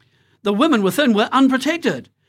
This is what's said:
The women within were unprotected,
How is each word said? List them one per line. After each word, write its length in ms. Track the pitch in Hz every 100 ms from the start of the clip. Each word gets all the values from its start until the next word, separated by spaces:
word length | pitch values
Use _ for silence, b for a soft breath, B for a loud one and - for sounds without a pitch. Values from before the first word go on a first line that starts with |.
| _ _ _ _
The 120 | 202
women 280 | 208 330 233
within 300 | 190 226 285
were 160 | 208 233
unprotected, 760 | 254 269 262 285 339 294 135 - _